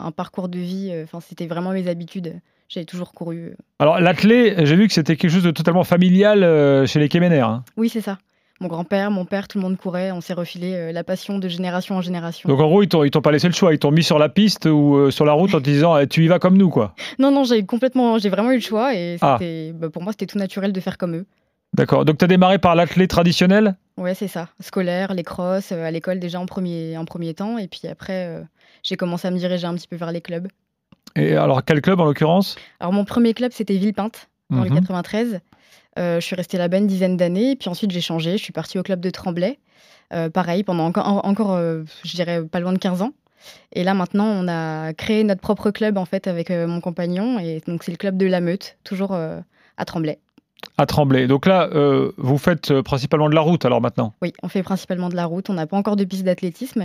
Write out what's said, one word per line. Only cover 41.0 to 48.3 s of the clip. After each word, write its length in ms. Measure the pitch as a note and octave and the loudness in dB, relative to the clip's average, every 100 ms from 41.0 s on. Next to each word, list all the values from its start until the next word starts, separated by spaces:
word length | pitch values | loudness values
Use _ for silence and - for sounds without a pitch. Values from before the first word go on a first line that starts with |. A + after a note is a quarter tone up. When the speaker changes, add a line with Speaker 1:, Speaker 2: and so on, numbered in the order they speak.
Speaker 1:
en-, 180 | - G3+ | 0 -2
encore, 300 | G3 G3+ G3+ | 0 0 0
euh, 300 | F3+ E3+ D#3+ D#3 - | 0 -2 -4 -8 -14
je 100 | E3 | -12
dirais, 300 | E3+ E3+ E3+ | -6 -4 -4
pas 160 | D#3+ F3+ | -4 -6
loin 120 | F3+ | -2
de 60 | F#3 | -2
quinze 240 | F#3+ F3+ | -2 -2
ans. 100 | A3+ - _ _ - - _ | -4 -8 _ _ -20 -20 _
Et 100 | - | -4
là, 80 | F3+ | -2
maintenant, 320 | G3 F3 G3+ | 0 -2 -2
on 240 | G#3+ G3+ F3+ | 0 -2 -2
a 460 | E3 D#3+ D#3 D#3+ | -4 -6 -6 -8
créé 280 | D#3 - G#3+ | -8 -2 0
notre 200 | G#3+ F#3+ | 2 0
propre 280 | - G3+ G#3+ | -2 -2 -2
club, 280 | G3+ G#3+ G3 | -2 -2 -2
en 80 | F#3 | -4
fait, 220 | F#3+ G3 | -4 -4
avec, 220 | E3+ E3+ | -6 -4
euh, 160 | F3 E3+ | -2 -2
mon 140 | F3 | -4
compagnon, 580 | F3+ E3+ F3 F3+ A#3 A#3+ | -6 -6 -4 -4 -2 -4
et 220 | E3+ D#3+ - | -4 -8 -8
donc 160 | E3+ | -8
c'est 60 | - | -8
le 80 | E3+ | -6
club 180 | G3+ F#3+ | -4 0
de 80 | |
la 160 | F#3+ | 2